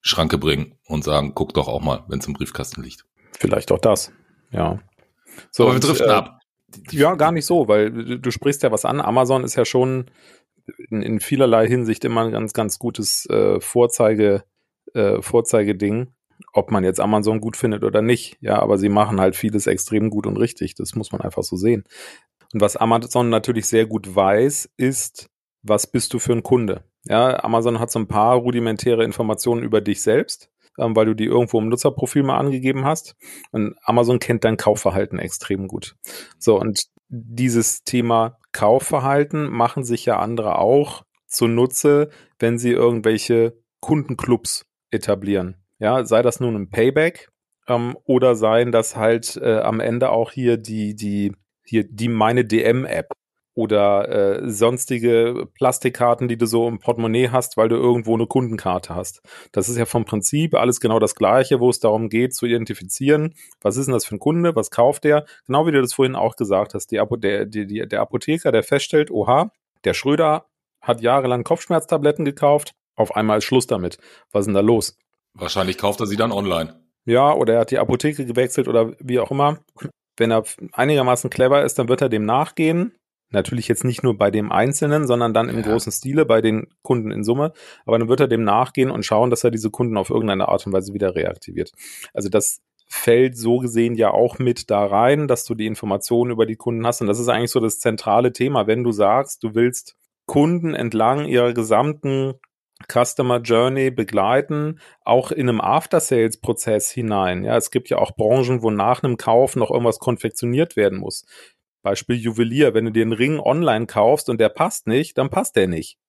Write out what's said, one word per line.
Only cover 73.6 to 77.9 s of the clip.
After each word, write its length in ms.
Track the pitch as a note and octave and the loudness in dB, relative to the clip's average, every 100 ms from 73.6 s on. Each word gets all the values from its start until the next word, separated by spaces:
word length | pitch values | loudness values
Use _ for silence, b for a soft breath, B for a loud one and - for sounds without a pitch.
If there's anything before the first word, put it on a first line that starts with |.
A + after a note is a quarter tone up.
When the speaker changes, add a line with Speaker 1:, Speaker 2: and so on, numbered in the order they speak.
| - | 2
Speaker 2:
damit. 300 | G#2+ F2+ - b b b | -4 -4 -8 b b b
Was 100 | G#2 | -4
ist 60 | G2+ | 0
denn 80 | |
da 60 | G2 | 2
los? 360 | G#2+ A2+ - _ _ _ _ A2 | 4 2 0 _ _ _ _ -12
Speaker 1:
Wahrscheinlich 380 | F2+ G2 F#2 F#2 | -6 -2 -2 -2
kauft 220 | G2+ G2+ | -4 -2
er 80 | G#2+ | -4
sie 100 | G2+ | -2
dann 140 | A2+ | -2
online. 500 | G2+ G2+ E2+ D#2+ - _ _ | -2 -2 -2 -4 -10 _ _
Speaker 2:
Ja, 280 | - A#2+ C#3+ | 0 2 4
oder 200 | - - | 2 2
er 40 | A#2 | 2
hat 100 | - | 2
die 80 | C3 | 0
Apotheke 460 | - | 0